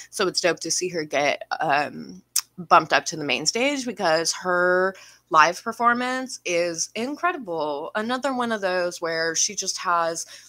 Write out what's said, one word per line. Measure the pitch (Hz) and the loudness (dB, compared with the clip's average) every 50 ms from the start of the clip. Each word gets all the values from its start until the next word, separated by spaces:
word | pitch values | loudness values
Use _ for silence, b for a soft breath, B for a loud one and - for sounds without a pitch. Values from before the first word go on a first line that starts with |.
| B B | B B
so | - - 196 | -4 -2 -2
it's | 175 156 - | 0 0 0
dope | - 170 160 - | 0 0 0 0
to | - 165 | -4 -4
see | - - 180 180 | -4 -4 -4 -4
her | 175 165 156 | -4 -6 -4
get, | 151 151 139 147 139 - - - - - - | -2 -2 0 0 0 0 -2 -4 -6 -4 -2
um, | 151 160 139 147 143 123 - 156 - - 185 185 - _ _ - - _ _ | 0 0 2 0 0 -2 -6 -10 -14 -14 -16 -18 -20 _ _ -2 -2 _ _
bumped | 185 170 - 185 160 160 - 143 | -16 2 6 6 6 6 4 2
up | 143 - | 0 0
to | - 165 | -2 -6
the | 156 147 | -6 -4
main | 139 127 120 156 | -4 -2 -2 -2
stage, | - - 226 254 285 294 269 240 | -2 0 0 0 0 0 -2 -4
because | 247 190 208 196 165 160 165 165 - - | -6 -4 0 2 2 2 2 2 0 -4
her | - 180 185 180 175 180 180 180 185 185 190 190 B B B B B B _ | -2 -2 0 2 2 4 4 4 4 2 0 -2 B B B B B B _
live | 165 156 151 165 180 - - | 6 8 8 8 4 0 -6
performance | 233 226 - 233 240 240 240 247 254 254 262 262 247 - - _ | -8 -4 2 2 2 2 2 0 -2 -2 -4 -6 -8 -10 -10 _
is | 175 175 170 175 175 170 160 - - - | -2 0 0 0 0 -2 -4 -6 -6 -6
incredible. | 214 233 277 294 - 339 359 349 302 226 180 165 160 151 151 143 139 165 - - | -6 -6 -6 -4 -2 -2 -2 -2 -4 -6 -6 -4 -4 -2 -2 -4 -4 -6 -6 -6
Another | 214 214 233 254 262 269 277 262 | -4 -2 -2 -4 -2 -2 -2 -2
one | 247 240 233 | -2 -2 -2
of | 226 208 | -2 0
those | 196 185 185 185 175 180 175 - | 0 0 0 0 0 -2 -4 -4
where | 170 165 165 165 165 165 165 | -4 -4 -2 0 0 0 0
she | - - 214 196 | 0 -2 -2 -2
just | - 190 185 - | -4 -6 -6 -6
has, | - 190 185 175 170 165 165 170 165 - B B B B | -4 -2 0 2 2 2 0 -2 -4 -8 B B B B